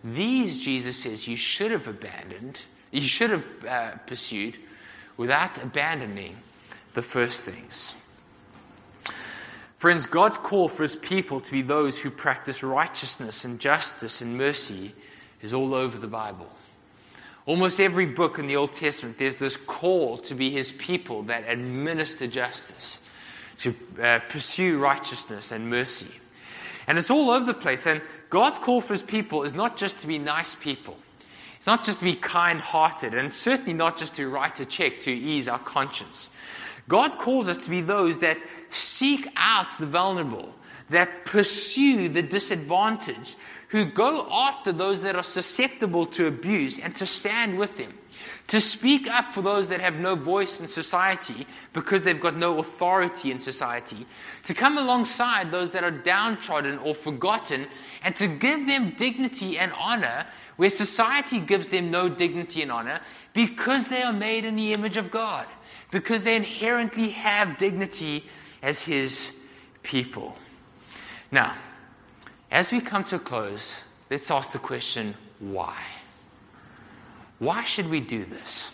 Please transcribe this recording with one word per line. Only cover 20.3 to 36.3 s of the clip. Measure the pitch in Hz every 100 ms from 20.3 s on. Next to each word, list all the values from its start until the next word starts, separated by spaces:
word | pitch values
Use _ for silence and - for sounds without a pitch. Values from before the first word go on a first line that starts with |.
be | 131 135
his | 139 131
people | - - 175 180 110
that | 107 117 110
administer | 120 127 127 151 160 151 - 127
justice, | 127 123 - - - - - - - - - - -
to, | 123 120 - -
uh, | 117 117 -
pursue | 151 - - 185 151
righteousness | 139 135 - 127 - 104 -
and | 113 117
mercy. | 120 127 - - - - - - - - -
And | - 165
it's | 165
all | 285 262
over | 254
the | 247
place. | - - 127
And | 165 156 - - -
God's | 180 269 294
call | - 247
for | 240
his | 202
people | - 220 - 156
is | 143
not | 143 226 233
just | 196 -
to | 151
be | 151
nice | 143 151 160
people. | - 147 135 - - - - - - - -
It's | -
not | 233
just | 220 196
to |
be | 180
kind-hearted, | - - 175 175 165 - 160 160 - 117
and | 117 139
certainly | - 233 262 262
not | 165 165 165
just | 156
to | - 135
write | 135 151 -
a |
check | 131 - 151 -
to | 139
ease | 123 143 147 123
our | 123
conscience. | - 143 139 - 101 - -